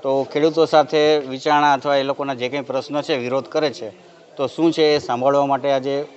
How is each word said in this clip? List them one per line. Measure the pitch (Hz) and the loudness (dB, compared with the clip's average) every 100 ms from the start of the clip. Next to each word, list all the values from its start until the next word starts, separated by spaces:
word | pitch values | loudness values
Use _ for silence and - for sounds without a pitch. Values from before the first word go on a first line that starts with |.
તો | 139 135 | 0 -2
ખેડૂતો | 135 147 160 156 156 | -2 0 0 2 4
સાથે | 156 143 156 151 151 131 | 4 4 2 4 2 0
વિચારણા | 131 151 147 147 | -6 0 2 4
અથવા | 135 143 143 | 2 2 0
એ | |
લોકોના | 135 135 139 127 | 0 -4 -4 -4
જે | 123 | -4
કંઈ | 143 143 | -6 -4
પ્રશ્ન | 131 120 147 | -6 -4 -6
છે, | 143 143 | -2 -4
વિરોધ | 120 135 131 | -2 -4 -4
કરે | 156 151 | -2 -2
છે, | 117 113 95 - - - | -4 -14 -14 -20 -20 -20
તો | - 131 | -6 -6
શું | - 165 | 0 0
છે | 160 156 | 2 2
એ | 147 | 2
સાંભળવા | - 123 131 143 139 | -2 0 2 2 2
માટે | 139 139 | 0 0
આજે | 135 135 139 147 | -2 -2 -6 -6